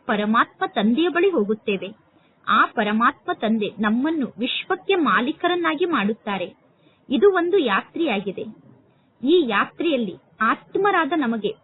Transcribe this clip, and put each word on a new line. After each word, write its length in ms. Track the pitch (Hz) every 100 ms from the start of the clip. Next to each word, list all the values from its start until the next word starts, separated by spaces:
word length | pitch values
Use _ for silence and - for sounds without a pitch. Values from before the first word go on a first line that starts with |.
| -
ಪರಮಾತ್ಮ 580 | 208 208 226 277 - 381
ತಂದೆಯ 420 | 233 214 240 349
ಬಳಿ 220 | 330 392
ಹೋಗುತ್ತೇವೆ. 760 | 330 202 220 - 190 185 - _ _ _ _ -
ಆ 160 | 220 320
ಪರಮಾತ್ಮ 640 | 247 208 220 247 - -
ತಂದೆ 360 | 349 220 226 196 -
ನಮ್ಮನ್ನು 520 | 214 233 302 330 233 180
ವಿಶ್ವಕ್ಕೆ 560 | 254 - - 381 -
ಮಾಲೀಕರನ್ನಾಗಿ 920 | 381 254 190 247 311 339 359 330 311
ಮಾಡುತ್ತಾರೆ. 680 | 359 277 202 226 214 190 175 - _ _ _ _ -
ಇದು 200 | 277 403
ಒಂದು 280 | 370 349 403
ಯಾತ್ರೆಯಾಗಿದೆ. 840 | 247 196 - 302 330 202 196 - 143 - - - _ _ _ - 254
ಈ 160 | 359 247
ಯಾತ್ರೆಯಲ್ಲಿ 680 | 202 262 - 339 262 202 - _ -
ಆತ್ಮರಾದ 720 | 220 269 - 381 403 370 294 311
ನಮಗೆ 380 | 240 226 208 -